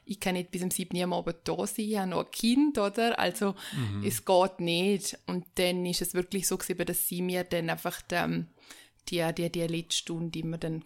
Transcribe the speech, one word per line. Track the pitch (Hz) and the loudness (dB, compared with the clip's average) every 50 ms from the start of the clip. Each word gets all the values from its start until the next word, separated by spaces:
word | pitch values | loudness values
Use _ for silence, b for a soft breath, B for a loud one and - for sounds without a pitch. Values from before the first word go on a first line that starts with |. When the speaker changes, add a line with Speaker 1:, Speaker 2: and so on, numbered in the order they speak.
| B | B
Speaker 1:
ich | - 196 - | -10 -8 -4
kann | - 196 180 | -2 0 0
nicht | 180 180 180 | 0 -2 -4
bis | - 175 180 | -4 -4 -2
um | 180 | -2
sieben | - - 180 175 - 175 | -2 -2 -4 -2 -2 0
Uhr | 180 | 0
am | 180 175 | 0 0
Abend | 175 175 170 165 - _ | -2 -2 -4 -6 -4 _
da | - 160 170 196 202 | -4 -2 -2 -2 -2
sein, | - - 214 | -2 -4 -2
ich | 208 220 | 0 0
habe | 208 190 185 | 0 0 0
noch | 170 165 - | -2 -2 -4
ein | - | -4
Kind, | - - - 226 247 269 294 302 285 226 | -4 0 2 4 6 6 6 4 4 2
oder? | 202 202 202 240 226 233 233 - | 2 2 2 2 2 2 2 2
Also, | - 180 175 - 208 196 190 B B B B | 2 0 2 2 0 0 0 B B B B
Speaker 2:
Mhm. | 151 123 104 98 101 101 | -2 -2 -2 -2 0 -2
Speaker 1:
es | 208 - - - | -2 -2 -2 2
geht | - 190 180 185 190 185 - | 4 6 6 6 4 2 -2
nicht. | 175 170 170 170 180 196 208 185 - - - - _ - | 0 0 2 4 4 4 2 2 0 -4 -8 -8 _ -4
Und | 180 180 175 - _ | -4 -4 -4 -4 _
dann | - 180 180 180 180 180 | 2 2 2 2 2 0
ist | 175 175 - | 0 -2 -2
es | 185 - - | -2 0 0
wirklich | 180 180 - - 196 170 - | -2 -2 0 -2 -2 0 0
so | 185 185 | -2 -2
gewesen, | - - 180 - 175 - | -2 -4 -2 -2 -2 -2
dass | 180 - - - | 0 -2 -2 -2
sie | 180 175 | -2 0
mir | 180 180 180 180 180 | 0 0 0 0 0
dann | 180 170 170 165 165 | 0 0 0 0 0
einfach | 160 160 - 175 175 - | -4 -2 -4 -6 -6 -6
die, | - - 180 175 165 160 170 170 165 - B B B B B B B B B B _ - | -6 -4 -2 0 0 0 0 -2 -2 -6 B B B B B B B B B B _ -4
die, | 180 170 165 165 160 | -2 0 0 0 0
die, | 165 170 170 | 0 -2 -2
die | 170 175 170 165 | -2 -2 -2 -2
letzte | 165 165 165 - - - | -2 -4 -4 -2 -4 -4
Stunde | - - 170 165 170 165 - 160 | -2 -4 -6 -4 -4 -6 -6 -6
immer | 160 160 165 165 | -6 -6 -6 -4
dann | 170 160 160 160 - | -4 -4 -6 -6 -8